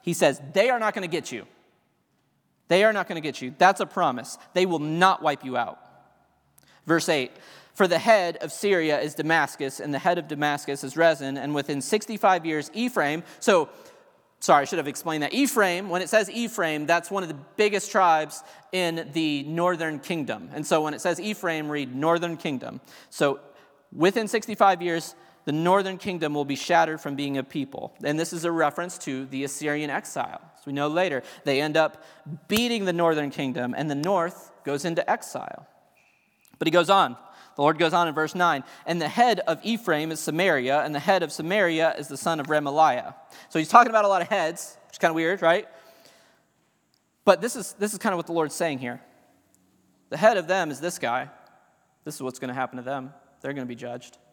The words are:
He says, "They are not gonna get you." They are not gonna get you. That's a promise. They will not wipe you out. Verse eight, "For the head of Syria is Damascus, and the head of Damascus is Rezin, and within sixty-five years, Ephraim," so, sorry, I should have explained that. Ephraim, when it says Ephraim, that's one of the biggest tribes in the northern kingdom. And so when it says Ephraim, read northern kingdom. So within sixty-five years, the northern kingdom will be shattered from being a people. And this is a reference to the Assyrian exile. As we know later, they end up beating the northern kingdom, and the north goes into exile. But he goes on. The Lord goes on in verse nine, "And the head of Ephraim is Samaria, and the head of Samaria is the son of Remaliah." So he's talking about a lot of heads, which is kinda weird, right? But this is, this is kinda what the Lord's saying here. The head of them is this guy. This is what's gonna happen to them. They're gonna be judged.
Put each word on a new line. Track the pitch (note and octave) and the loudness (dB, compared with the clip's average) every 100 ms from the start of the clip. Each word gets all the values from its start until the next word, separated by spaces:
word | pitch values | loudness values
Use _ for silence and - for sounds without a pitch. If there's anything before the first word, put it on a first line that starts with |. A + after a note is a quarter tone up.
He | - | -4
says, | D#3+ D#3+ C3 C#3 | 2 2 2 -2
"They | F3 A#3+ | 2 2
are | A#3+ | 2
not | A3 G3+ | 0 -2
gonna | F3+ | -4
get | D#3+ - | -6 -6
you." | A#2 - _ _ _ _ _ _ _ _ _ _ _ _ | -12 -14 _ _ _ _ _ _ _ _ _ _ _ _
They | F3 A3 | 4 4
are | |
not | G#3 F3 | 2 -4
gonna | E3+ | -6
get | D3+ - | -6 -8
you. | B2+ - | -12 4
That's | F3+ G3 | 4 4
a | F#3 | -4
promise. | - E3 B2 B2+ - - | 0 0 0 -10 -16 -6
They | F3+ F#3 | 0 0
will | D#3+ | 0
not | D3+ E3 F#3+ - | -2 4 4 4
wipe | D#3 C#3+ | 0 -2
you | C3+ B2 | -4 -4
out. | G#2 D2 - _ _ _ _ _ _ _ _ _ - | -6 -8 -20 _ _ _ _ _ _ _ _ _ 0
Verse | E3 E3 | 0 2
eight, | D3+ B2+ - - - - | 0 -2 -10 -20 -20 -20
"For | - F#3 | 0 2
the | E3 | 4
head | G#3+ G#3+ F3 E3 | 6 6 6 -4
of | D#3+ | -8
Syria | - G3+ F#3 D#3 D3 | -2 2 2 4 2
is | D3 | 0
Damascus, | - D#3 E3 C#3+ - C3+ - | -4 2 2 2 -2 -8 -6
and | D3 | -6
the | C#3 | 0
head | F#3 F3 | 0 0
of | D#3 | -4
Damascus | D3 D3 C#3+ - C#3 | -2 -2 -2 -4 -6
is | C3+ D#3+ | -6 4
Rezin, | E3 D3+ C3+ C#3 | 4 4 -4 -6
and | C#3 | -4
within | D3 C#3+ C#3 | -4 -2 -4
sixty-five | - G#3+ G#3+ G#3+ G3+ F3+ E3 | 0 -2 -2 0 2 2 0
years, | D#3 D3 | -4 -4
Ephraim," | G#3+ B3 A3+ C#3+ D#3+ - - | -4 -2 0 0 -2 -8 -2
so, | - F#3 C#3+ - - - _ _ _ _ | 4 4 2 -8 -20 -20 _ _ _ _
sorry, | - D3+ | 4 6
I | D#3+ | 6
should | F3 | -4
have | D3 | -4
explained | - E3 D#3 | -6 -6 -4
that. | D3 | -2
Ephraim, | A#3 C#4 A#3 F#3+ F3 G3 | 0 2 2 2 0 -4
when | F3 | -4
it | F3+ | 2
says | A3 G#3 | 2 0
Ephraim, | A3+ A#3 A#3 E3 D3+ D3+ | -4 -6 -2 -2 -2 2
that's | E3+ E3 | 0 0
one | G3 | -6
of | F3 | -6
the | D3 C#3 - | -12 -12 0
biggest | G#3+ G3 - | 0 0 -2
tribes | G#3+ F3+ D#3 D3+ - - - _ | 2 4 4 0 -10 -18 -20 _
in | F#3 F3 E3 D#3 | -2 -2 -4 -6
the | D#3 D#3+ C#3+ | -4 -2 -2
northern | C#3+ E3 F3 E3+ D#3+ D3+ | -4 0 0 0 -4 -6
kingdom. | - E3 B2+ G#2+ C3 | -6 -6 -6 -8 -10
And | C#3+ D3 | -10 0
so | E3 | 2
when | D#3 | 2
it | D3 | -4
says | F3+ F3 | -2 -2
Ephraim, | G#3 G#3 F3 D#3+ D3+ | -4 -6 -4 -4 -4
read | D3 C3+ B2+ | -6 -6 -2
northern | D#3 E3+ E3+ D#3+ | 2 2 0 -6
kingdom. | E3+ B2+ A#2 - - - - | -6 -6 -8 -14 -18 -20 -20
So | - C#3+ C#3 - - _ _ _ | 0 0 0 -8 -20 _ _ _
within | - F3 A3+ G#3+ | 0 2 2 -2
sixty-five | A3+ A3 G#3 G3 F3+ | -4 -4 2 4 4
years, | F3 E3+ - - - _ - | -2 -4 -6 -18 -20 _ -4
the | |
northern | D3+ E3+ G3 F#3+ F#3 | 0 2 2 2 -6
kingdom | G#3 F3+ D3+ | -8 -4 -4
will | D3 C#3 | -2 -4
be | C3+ | -4
shattered | - E3+ D#3+ D#3 | 2 4 4 -2
from | D3 C#3 | -6 -6
being | C#3+ C#3 | -4 -4
a | |
people. | C3 D#3 C3+ - - _ | -4 -8 -8 -10 -14 _
And | D3 D3+ | -4 -2
this | E3 | -4
is | E3+ E3+ | -4 -2
a | |
reference | E3 D3+ C#3+ F3 - | 2 0 0 -8 -8
to | - C3 C3+ | -8 -8 -8
the | C3+ | -8
Assyrian | C#3 - D3+ D3 D3 | -6 -4 -4 -4 -4
exile. | D3 - D3 - - - _ | -6 -6 -8 -8 -10 -18 _
As | - | -8
we | |
know | C#3 D3 | -2 0
later, | D#3+ F#3 C3+ - - | 0 0 -2 -8 -8
they | C#3+ C3+ | 0 0
end | D3+ D#3 | 2 2
up | D3+ - - - - - - | 2 -2 -20 -20 -16 -16 -2
beating | G#3 A#3+ A#3 F#3+ | 0 2 0 0
the | |
northern | E3+ E3+ D#3 C#3+ | 2 2 2 -2
kingdom, | - C#3 B2+ B2 - | -4 -6 -4 -4 -4
and | D3+ | -4
the | C#3+ | -2
north | E3 G3 E3+ - - - | 0 0 -2 -6 -20 -12
goes | C#3+ C#3+ F3 | -6 -4 -2
into | E3+ - | -2 -2
exile. | A3 - C3 - - - _ _ _ _ _ _ _ _ _ | -2 -4 -10 -10 -14 -20 _ _ _ _ _ _ _ _ _
But | D#3+ | 2
he | |
goes | F3 D#3+ | 4 6
on. | G3 C#3+ B2 - - - - | 4 4 -2 -20 -20 -16 0
The | |
Lord | C#3+ D#3 | 2 4
goes | E3 | 2
on | E3+ E3+ | 2 2
in | |
verse | D3+ D#3 F#3 | 0 -2 2
nine, | F3 C#3+ - - - | 2 2 -6 -14 -6
"And | E3+ | -4
the | D3+ | -2
head | - B3 F#3+ | 2 4 4
of | - D#3 | 0 -2
Ephraim | G3+ A3+ G#3 D3+ D#3+ | -4 -4 0 0 0
is | D#3 | -6
Samaria, | - D3+ F#3+ D3 B2+ D3 | -4 0 2 2 2 0
and | C#3+ | 0
the | D3 | -2
head | - F#3+ | 2 2
of | D#3+ | 0
Samaria | - D#3+ G#3 F3+ D#3+ D#3+ - | -6 -2 2 2 2 0 0
is | D3 | -10
the | C#3 | -6
son | E3+ D#3+ | -4 -2
of | C#3 | 0
Remaliah." | D3+ C#3+ D3 D#3 B2 - - - - - | 0 0 4 4 2 -6 -16 -20 -20 -4
So | D#3+ | -2
he's | D#3 | 8
talking | A#3+ A#3+ | 8 8
about | A3 G3+ | 4 4
a | |
lot | F#3+ | 2
of | E3+ | 0
heads, | G3+ D#3+ F3 - - _ | 0 -2 -4 -14 -18 _
which | - | -2
is | |
kinda | F3 | 0
weird, | D#3+ E3 F#3+ | 2 -2 2
right? | E3 F3+ - - - _ _ _ _ _ _ _ _ _ _ _ _ _ - | 2 2 -2 -20 -20 _ _ _ _ _ _ _ _ _ _ _ _ _ 4
But | F3+ | 4
this | A3+ C4 | 2 -6
is, | F#3 - | -10 -6
this | G#3 | -6
is | G#3 | -2
kinda | A3+ F3+ | -2 -2
what | D#3+ | -2
the | |
Lord's | E3+ D3+ - | -2 -2 -2
saying | E3+ C3+ | -4 -2
here. | B2+ A#2 - _ _ _ _ _ _ _ _ _ _ | -8 -10 -16 _ _ _ _ _ _ _ _ _ _
The | D3 | 4
head | G#3+ G#3+ | 4 4
of | E3 | 0
them | F#3+ D#3+ | -2 -2
is | C3 | -4
this | E3+ - | -6 -4
guy. | A#2+ B2 C#3 - _ _ _ _ _ _ | -4 -4 -6 -16 _ _ _ _ _ _
This | - C#3+ | -16 -8
is | |
what's | C3 B2 | -10 -8
gonna | C3 | -8
happen | B2+ B2+ B2+ | -6 -6 -8
to | |
them. | B2 C#3 C3 - _ _ | -8 -8 -10 -20 _ _
They're | C#3 | -10
gonna | C#3 B2 | -8 -8
be | A#2+ | -10
judged. | A#2+ B2 - _ _ | -12 -12 -16 _ _